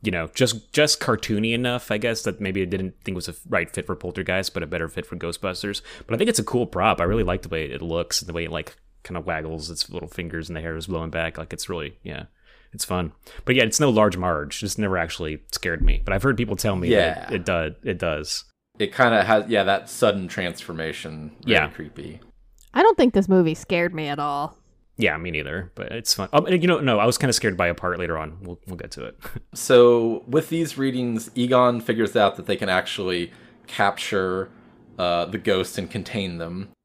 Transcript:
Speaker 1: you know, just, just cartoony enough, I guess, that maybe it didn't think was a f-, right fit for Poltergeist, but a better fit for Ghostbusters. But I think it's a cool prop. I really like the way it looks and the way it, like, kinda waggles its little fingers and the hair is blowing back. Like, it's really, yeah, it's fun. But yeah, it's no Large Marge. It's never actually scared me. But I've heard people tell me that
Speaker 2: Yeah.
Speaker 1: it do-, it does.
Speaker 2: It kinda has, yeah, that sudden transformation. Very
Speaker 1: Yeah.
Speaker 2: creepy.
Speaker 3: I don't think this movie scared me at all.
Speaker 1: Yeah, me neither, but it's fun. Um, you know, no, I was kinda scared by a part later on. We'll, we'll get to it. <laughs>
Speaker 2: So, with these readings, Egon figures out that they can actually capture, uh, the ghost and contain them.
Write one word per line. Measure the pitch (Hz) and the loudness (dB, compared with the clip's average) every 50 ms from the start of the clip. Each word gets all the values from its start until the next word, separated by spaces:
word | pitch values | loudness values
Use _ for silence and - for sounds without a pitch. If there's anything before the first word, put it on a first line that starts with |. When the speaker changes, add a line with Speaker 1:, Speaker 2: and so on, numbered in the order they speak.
Speaker 1:
you | - 107 92 | -2 -2 -2
know, | 85 82 80 _ | -2 -4 -4 _
just, | - 131 120 98 110 - _ _ | 2 2 2 2 -2 -8 _ _
just | - 151 151 - - | 2 4 4 4 0
cartoony | - - 117 104 - - 110 104 107 113 117 | 2 0 0 0 0 -2 -2 0 0 0 0
enough, | 120 123 123 123 123 - - | 0 0 0 -2 -4 -2 -2
I | 110 107 | -4 0
guess, | 113 120 113 110 - | 0 0 -2 0 -2
that | - 120 - | -6 -4 -4
maybe | 104 95 92 98 95 | -4 -4 -2 -2 -2
it | 90 | -2
didn't | 90 95 95 92 - _ _ | -2 -4 -4 -6 -8 _ _
think | - 95 | -6 -6
was | 92 85 - | -6 -6 -8
a | 82 | -12
f-, | - - - | -12 -10 -2
right | - 92 87 87 | -2 -2 -2 -2
fit | - - 92 | -6 -8 -4
for | - 95 | -4 -6
Poltergeist, | - - 90 90 - 92 82 90 92 95 - - | -6 -6 -8 -6 -6 -4 -2 0 -2 -2 -2 -4
but | 95 85 | -6 -6
a | |
better | 78 85 85 82 80 | -4 -4 -6 -6 -6
fit | - - 82 | -6 -8 -10
for | - - | -8 -10
Ghostbusters. | 87 82 85 85 - - 95 92 - - 104 101 - - - - - - | -8 -6 -6 -8 -6 -6 -6 -6 -4 -6 -6 -6 -6 -10 -12 -20 -20 -8
But | - 110 | -4 -2
I | 117 | 0
think | 202 226 | 0 2
it's | 220 - | 2 0
a | - | -2
cool | - - 123 120 | 0 0 0 0
prop. | - - 92 90 107 95 85 | 0 -2 2 2 2 4 4
I | 85 | 2
really | 87 101 113 107 | 2 2 2 2
like | 90 90 98 - | 0 0 -2 -4
the | 87 | -6
way | 85 80 78 | -6 -6 -6
it | 71 62 73 82 | -6 -8 -8 -6
looks | 85 82 85 87 - - - - | -4 -2 -2 -2 -2 -4 -4 -4
and | 87 | -4
the | 82 | -6
way | 85 85 | -6 -4
it, | 80 82 | -4 -6
like, | 80 78 - - _ _ _ _ _ _ | -8 -8 -8 -14 _ _ _ _ _ _
kinda | - 90 87 | -8 -8 -6
waggles | 82 85 82 78 78 78 80 80 76 80 | -4 -4 -4 -4 -4 -6 -8 -8 -8 -10
its | 85 78 - - | -6 -6 -6 -6
little | 90 87 82 85 | -6 -10 -10 -10
fingers | - - 90 82 - 82 82 82 | -10 -8 -8 -6 -6 -8 -6 -6
and | 87 | -8
the | 80 | -8
hair | 80 85 80 | -6 -6 -6
is | 80 82 | -6 -6
blowing | 95 92 82 80 82 | -4 -4 -4 -4 -4
back. | 82 85 82 82 80 | -4 -4 -4 -4 -4
Like, | - 80 - - | -8 -12 -12 -10
it's | - - - | -10 -8 -6
really, | 92 85 76 69 - _ _ | -6 -6 -6 -8 -12 _ _
yeah, | 90 80 67 - - _ _ _ _ - _ _ _ - | -12 -12 -12 -12 -14 _ _ _ _ -20 _ _ _ -10
it's | - - | -10 -6
fun. | - 92 90 87 80 - _ _ - - - - | -4 -2 -2 -2 -4 -6 _ _ -20 -18 -12 -2
But | - 127 | 2 4
yeah, | 131 120 | 4 4
it's | 113 110 - | 4 4 4
no | 151 139 | 4 6
Large | 120 110 107 104 87 92 | 6 8 6 6 4 2
Marge. | 90 90 85 76 73 71 - - - | 0 0 0 0 -2 -6 -8 -8 -6
It's | 101 - - | -6 -4 -2
never | 107 101 95 | -2 0 0
actually | 90 82 82 - - 87 78 78 76 - _ | 0 -2 -2 -4 -6 -6 -6 -6 -8 -10 _
scared | - - - 90 82 80 73 | -10 -6 -4 -4 -2 4 4
me. | - - - - | 4 4 4 2
But | - 95 | 0 0
I've | 98 98 | 2 2
heard | 135 131 | 2 2
people | 101 117 107 101 | 2 0 -2 -2
tell | 95 - 110 98 | -2 0 0 0
me | 92 90 85 | 2 2 4
that | 117 104 90 - 76 76 - - | 4 6 4 4 0 -4 -8 -6
Speaker 2:
Yeah. | - | -6
Speaker 1:
it | 98 85 | -4 -2
do-, | 101 95 85 80 78 78 - - | 0 0 0 0 -2 -6 -8 -6
it | - 98 82 | -6 -4 -2
does. | - 85 78 76 76 - - - - _ _ _ _ _ _ _ | -2 -2 -2 -2 -4 -6 -8 -8 -8 _ _ _ _ _ _ _
Speaker 2:
It | 107 98 - | -4 -4 2
kinda | - 131 123 117 107 95 | 4 4 6 6 4 4
has, | 101 110 107 101 95 | 6 4 4 4 4
yeah, | 113 107 98 | 2 2 4
that | 92 98 98 - - | 4 2 0 0 -6
sudden | - - - 110 101 101 92 85 | -2 2 2 2 2 2 -4 -6
transformation. | - - 92 87 85 - - - 87 80 80 80 73 - - 82 78 78 78 76 - - - | -6 -4 -4 -4 -6 -8 -12 -12 -8 -6 -6 -6 -6 -8 -10 -12 -12 -12 -14 -14 -16 -12 -2
Very | - 113 | 2 2
Speaker 1:
Yeah. | 85 78 76 | 2 2 0
Speaker 2:
creepy. | - - 78 76 - - 76 80 80 87 - _ - _ _ _ _ _ - - - | -4 -10 -14 -14 -14 -14 -14 -14 -14 -16 -20 _ -20 _ _ _ _ _ -20 -6 0
Speaker 3:
I | 254 349 | 4 6
don't | 440 415 | 6 6
think | - 285 247 - | 6 4 4 4
this | 208 196 170 | 2 2 4
movie | 190 185 180 160 156 | 6 6 6 4 2
scared | 160 - _ 196 170 170 175 175 | -4 -4 _ 0 0 0 0 -2
me | 156 156 | -4 -6
at | 147 143 143 | -4 -4 -4
all. | 147 147 143 143 143 156 - _ _ _ _ _ _ _ _ | -4 -4 -4 -4 -6 -8 -10 _ _ _ _ _ _ _ _
Speaker 1:
Yeah, | - 117 92 78 | 0 0 0 0
me | 80 82 90 80 | 0 -6 -6 -6
neither, | 76 73 69 73 90 92 87 _ | -6 -6 -6 -6 -8 -8 -10 _
but | - - - | -12 -12 -10
it's | - 117 117 - - | -10 -10 -2 -2 -2
fun. | - 98 92 - | -2 -2 2 2
Um, | 147 165 | 2 2
you | - 185 180 160 175 | 4 0 2 4 4
know, | 175 139 | 2 2
no, | 147 131 117 104 | 2 2 4 4
I | 104 | 4
was | 117 123 - | 4 2 2
kinda | - 131 117 | 2 2 0
scared | - - 110 95 | 2 0 0 0
by | 87 90 | 2 0
a | 87 87 | 0 0
part | - - 90 90 85 | 0 -2 -4 -2 -2
later | 90 82 85 | -4 -4 -4
on. | 80 78 78 80 90 95 | -4 -6 -8 -10 -14 -14
We'll, | 90 87 - _ - | -14 -14 -14 _ -14
we'll | 92 | -12
get | 82 - - - | -12 -12 -12 -12
to | - 64 | -12 -12
it. | 57 - - - - - | -12 -12 -14 -14 -12 -12
<laughs> | - - _ - | -12 -12 _ -12
Speaker 2:
So, | - - - 139 123 120 123 120 120 113 113 113 101 - - | -10 0 6 8 10 10 10 8 6 4 2 0 -2 -6 0
with | 120 156 156 - | 0 0 0 2
these | 160 165 165 151 - 135 | 0 -2 -2 -2 -2 -2
readings, | 135 135 123 127 123 120 117 113 113 - - | -2 -2 0 0 -2 -2 -2 -4 -6 -6 -2
Egon | - 123 123 131 123 127 123 120 120 | -2 0 4 6 6 6 6 4 0
figures | 113 - 117 113 113 101 - | -2 -2 0 2 2 2 4
out | 120 104 98 - | 6 4 4 4
that | - 90 | 0 -4
they | - 101 | -2 -2
can | 92 107 98 | -2 0 0
actually | 92 92 92 - - - 98 92 90 87 87 85 - - - - - - _ | 2 0 0 -2 -6 -6 -2 -2 -2 -2 -2 -4 -8 -18 -20 -20 -20 -20 _
capture, | - - - 104 101 98 - - - - 98 95 95 92 92 95 - - - - - - - - - - - | -16 -2 2 2 2 2 0 -6 -2 -2 0 0 0 -2 -2 -4 -6 -10 -20 -20 -20 -20 -20 -20 -20 -6 -2
uh, | 92 87 87 85 87 | 0 0 2 0 0
the | 85 95 107 | -2 -4 -4
ghost | - - 101 95 92 - - - | 0 2 2 2 2 -2 -4 -8
and | 95 85 | -8 -6
contain | - 104 90 - - 113 98 92 87 85 | -6 -8 -8 -6 -6 -4 -4 -4 -6 -8
them. | 82 82 87 90 95 98 - _ _ | -8 -8 -8 -10 -10 -12 -16 _ _